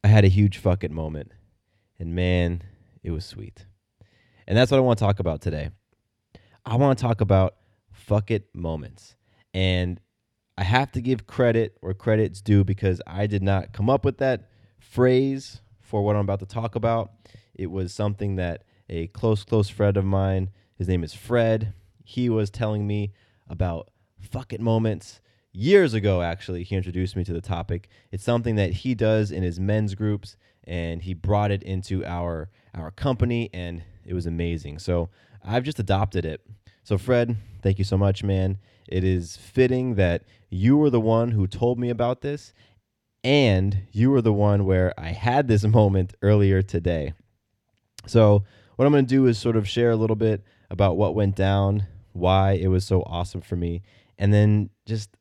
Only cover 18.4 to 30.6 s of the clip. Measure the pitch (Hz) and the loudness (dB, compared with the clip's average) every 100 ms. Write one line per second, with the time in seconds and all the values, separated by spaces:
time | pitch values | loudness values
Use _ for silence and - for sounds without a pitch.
18.4 | 90 82 _ _ _ 85 85 - 113 107 | -4 -6 _ _ _ -8 -8 -4 -2 -2
19.4 | - 110 101 - 101 98 95 98 95 95 | 0 0 0 0 0 0 0 0 0 -2
20.4 | 92 - _ _ 87 92 80 - - 120 | -4 -10 _ _ -2 -2 -4 -12 -2 0
21.4 | 113 110 107 - _ _ - - 123 110 | 2 0 -4 -10 _ _ -12 -4 -2 0
22.4 | 104 - 110 107 104 104 101 _ _ _ | -2 -4 -6 -4 -4 -4 -6 _ _ _
23.4 | _ 82 90 82 - _ _ _ 95 131 | _ -6 -4 -6 -12 _ _ _ -14 -14
24.4 | 127 113 113 113 113 104 - - _ _ | -12 -6 0 0 0 -4 -10 -20 _ _
25.4 | _ 92 123 202 165 110 101 92 85 87 | _ -6 4 4 4 2 2 2 0 -4
26.4 | - 90 87 95 90 87 92 95 92 85 | -8 -10 -4 -4 -4 -4 -4 -4 -6 -6
27.4 | - 85 - 90 - _ _ 101 - 120 | -6 -8 -6 -8 -10 _ _ -8 -2 -2
28.4 | 117 107 95 90 131 117 110 110 104 78 | 0 0 0 -2 -4 0 2 2 0 -2
29.4 | 90 85 95 107 107 98 107 104 - - | -4 -2 -2 0 -2 -4 -4 -4 -8 -20
30.4 | _ _ | _ _